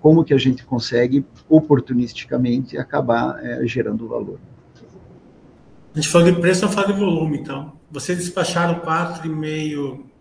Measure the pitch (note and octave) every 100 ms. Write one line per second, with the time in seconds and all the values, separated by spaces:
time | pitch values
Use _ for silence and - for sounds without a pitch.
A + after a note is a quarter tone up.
0 | D3+ E3 D#3+ C#3 C3+ B2 - B2 - A#2+
1 | B2 C#3 C3+ - _ D#3 D#3 C#3 - B2
2 | A#2+ - - B2+ B2 A#2+ B2+ D3 B2+ D3
3 | B2+ A#2 B2 C3 B2 B2 B2 B2 A2 A2
4 | A2+ A#2 G2+ G2 - - _ - - -
5 | - - - - - - - - - D3+
6 | D3+ F3 E3+ F3 E3+ F#3 G#3 - G3 G3
7 | G3+ E3 D#3 C#3 - C#3 D3+ - _ C#3
8 | C#3 F3 F3 F#3+ E3+ E3+ E3+ E3+ D#3+ D#3+
9 | E3+ - D#3+ D#3 D#3 D#3 D3+ D3 C#3 A#2+
10 | - _